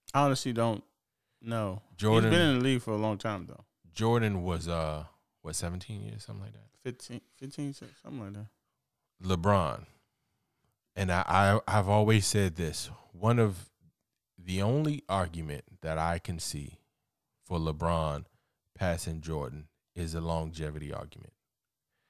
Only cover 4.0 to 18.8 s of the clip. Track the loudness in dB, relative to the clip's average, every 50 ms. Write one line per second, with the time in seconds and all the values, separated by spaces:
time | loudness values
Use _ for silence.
4 | 2 4 4 4 4 2 2 0 0 0 -2 -2 -2 -2 -2 -2 -2 -2 -4 -6
5 | -8 -12 -16 _ _ _ _ _ -14 -10 -8 -6 -6 -6 -6 -8 -8 -10 -12 -10
6 | -10 -12 -12 -12 -14 -14 -14 -12 -14 -14 -16 -20 -20 _ _ _ -12 -12 -12 -10
7 | -14 -16 -16 -16 -16 _ _ _ -16 -14 -10 -8 -8 -8 -8 -10 -16 -20 -20 _
8 | -18 -14 -12 -12 -10 -10 -10 -12 -12 -14 -16 _ _ _ _ _ _ _ _ _
9 | _ _ _ _ -2 0 0 2 4 6 6 6 4 2 -2 -6 -10 -16 _ _
10 | _ _ _ _ _ _ _ _ _ _ _ _ _ _ _ _ _ _ _ -2
11 | 0 2 2 2 2 4 4 6 6 6 6 4 4 2 2 2 4 4 4 4
12 | 6 6 6 6 4 4 2 2 2 2 0 -2 -4 -4 -4 -6 -8 -10 -12 -16
13 | -20 _ -10 -2 0 2 4 4 2 2 0 -4 -10 -18 _ _ _ _ _ _
14 | _ _ _ _ _ _ _ -14 -8 -4 -2 0 2 2 2 2 0 0 -2 -4
15 | -4 -2 0 0 0 -2 -4 -6 -8 -6 -8 -8 -10 _ -18 -10 -6 -4 -2 -2
16 | 0 0 -2 -2 -4 -6 -8 -6 -8 -8 -8 -8 -10 -12 -14 -18 _ _ _ _
17 | _ _ _ _ _ _ _ _ _ -4 -4 -2 0 -2 -2 0 0 0 2 2
18 | 0 0 -2 -4 -8 -12 _ _ _ _ _ _ _ _ _ -2